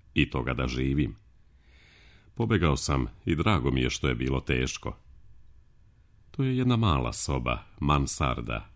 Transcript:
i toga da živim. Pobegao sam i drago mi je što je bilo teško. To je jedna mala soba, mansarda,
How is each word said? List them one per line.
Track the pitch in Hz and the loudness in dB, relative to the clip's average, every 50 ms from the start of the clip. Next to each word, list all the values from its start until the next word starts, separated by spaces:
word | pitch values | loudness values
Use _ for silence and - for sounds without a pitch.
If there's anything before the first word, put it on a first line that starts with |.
| - - - | -20 -4 0
i | 71 71 - | 0 0 0
toga | - 65 58 64 62 | -2 -4 -4 -4 -4
da | 64 65 62 | -4 -4 -4
živim. | 60 64 65 67 67 76 67 53 52 - - - - - - - - - _ - - - - - - - - - - - _ - - | -2 -2 -2 0 0 0 -2 -2 -6 -10 -20 -20 -20 -20 -20 -20 -20 -20 _ -20 -20 -20 -20 -20 -20 -20 -20 -20 -20 -20 _ -10 -6
Pobegao | - 117 113 113 85 85 78 69 | -4 0 2 2 4 4 4 2
sam | 69 - - 71 65 60 - - - - | 2 0 0 0 0 0 -2 -6 -6 -2
i | 90 80 | 0 0
drago | 76 80 107 104 78 62 67 | 2 2 2 2 2 2 2
mi | 65 65 | 2 2
je | 64 62 | 2 0
što | - - - 67 | 0 0 0 0
je | 62 | 0
bilo | 58 64 65 67 65 | 0 -2 -2 -2 -2
teško. | - - 67 62 65 65 - - - - - - - - - - - - - - - - - - - - - - - - - - - _ - - - - | 0 0 0 0 -2 -2 -4 -6 -8 -10 -10 -10 -16 -20 -20 -20 -20 -20 -20 -20 -20 -20 -20 -20 -20 -20 -20 -20 -20 -20 -20 -20 -20 _ -20 -20 -20 -10
To | - - | -4 -2
je | 135 131 131 | -2 0 0
jedna | 127 127 127 120 | 2 2 2 4
mala | 113 113 98 76 65 60 58 | 4 4 4 4 2 0 -2
soba, | - - - - 69 64 60 62 62 - - - - - | -2 -2 -2 -2 -2 -2 0 -2 -4 -4 -8 -14 -8 -2
mansarda, | 71 71 73 71 69 - - - 78 65 60 62 57 60 57 53 - - | 0 2 2 2 2 0 0 0 -2 -2 -2 -4 -6 -6 -6 -8 -8 -12